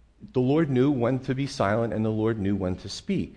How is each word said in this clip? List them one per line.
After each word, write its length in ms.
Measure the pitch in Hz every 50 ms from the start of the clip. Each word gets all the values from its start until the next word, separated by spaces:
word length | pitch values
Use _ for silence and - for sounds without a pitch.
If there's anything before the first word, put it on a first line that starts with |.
| - _ _ _ - 101
The 80 | - 127
Lord 300 | 127 127 147 160 170 139
knew 200 | 131 123 131 147
when 300 | 147 120 117 117 135 127
to 140 | 131 143 127
be 120 | 135 139
silent, 460 | 131 - - 107 98 107 117 117 113
and 120 | - 107 110
the 60 | 110
Lord 280 | 110 110 110 113 117 113
knew 180 | 95 98 104
when 200 | 92 92 90 90
to 120 | - - 101
speak. 480 | - - - - 196 147 85 - -